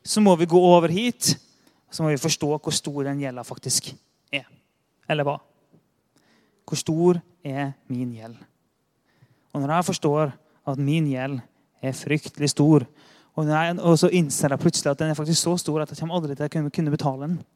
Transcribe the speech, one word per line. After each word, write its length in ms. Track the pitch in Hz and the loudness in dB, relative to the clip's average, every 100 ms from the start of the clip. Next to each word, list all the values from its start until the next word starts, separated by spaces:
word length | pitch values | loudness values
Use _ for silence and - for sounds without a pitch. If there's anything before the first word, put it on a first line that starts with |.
så 220 | - - | -2 4
må 120 | 208 170 | 6 6
vi 80 | 170 | 6
gå 120 | 175 | 6
over 260 | 180 175 165 | 8 8 6
hit, 400 | 175 240 233 - - _ _ _ _ _ | 0 -2 -2 -2 -2 _ _ _ _ _
så 140 | - | -4
må 80 | 156 | -2
vi 80 | 147 | 0
forstå 300 | 160 - 147 | -2 -2 -2
hvor 200 | 151 160 | -4 -2
stor 340 | 143 - 143 139 | -4 -4 -6 -4
den 100 | 139 | -4
gjelda 240 | 139 123 | -6 -10
faktisk 460 | 117 123 131 - - 131 _ _ _ | -14 -12 -4 -4 -4 -18 _ _ _
er. 140 | 143 127 _ _ _ _ _ _ | -10 -10 _ _ _ _ _ _
Eller 160 | 156 143 | -2 -2
hva? 100 | 147 _ _ _ _ _ _ _ _ _ _ _ _ - | -4 _ _ _ _ _ _ _ _ _ _ _ _ -10
Hvor 120 | 147 | -8
stor 400 | - 160 175 175 - _ | -4 2 2 2 -2 _
er 300 | 143 135 139 139 _ | -10 -6 -6 -8 _
min 240 | 123 123 113 | -6 -6 -10
gjeld? 220 | 113 113 - _ _ _ _ _ _ _ _ _ _ | -16 -20 -20 _ _ _ _ _ _ _ _ _ _
Og 80 | 147 | -6
når 140 | 139 | -2
jeg 140 | 165 175 | 0 0
forstår 420 | 180 156 147 156 - _ _ - | -2 0 0 0 -4 _ _ -8
at 120 | 135 | -4
min 300 | 139 160 151 | 0 0 0
gjeld 300 | 131 131 139 - _ _ _ | -2 -4 -8 -10 _ _ _
er 140 | 131 127 | -8 -6
fryktelig 560 | - 151 - - 143 | -4 -4 -4 -4 -4
stor, 320 | - 147 151 123 _ - - _ - | 2 6 6 4 _ -20 -20 _ -6
og, 60 | 151 | -2
når 80 | |
jeg, 200 | 151 170 175 170 | 0 0 0 4
og 120 | 160 | 6
så 100 | 180 | 6
innser 400 | 180 151 - 147 | 4 0 0 -2
jeg 80 | 139 | 2
plutselig 280 | 175 - 151 | 0 0 -2
at 120 | 139 | -2
den 100 | 156 | -2
er 60 | 151 | -2
faktisk 240 | 151 165 | 0 0
så 100 | - 175 | 0 -2
stor 220 | - 151 | -2 -4
at 100 | 151 | -4
jeg 80 | 143 | -8
kommer 180 | 160 175 | -6 -4
aldri 160 | 151 | -4
til 120 | 139 147 | -6 -4
å 20 | |
kunne, 220 | 160 147 | -4 -4
kunne 200 | - 156 | -4 -2
betale 320 | 151 147 131 147 | -2 -2 -4 -6
den. 100 | 175 - | -6 -8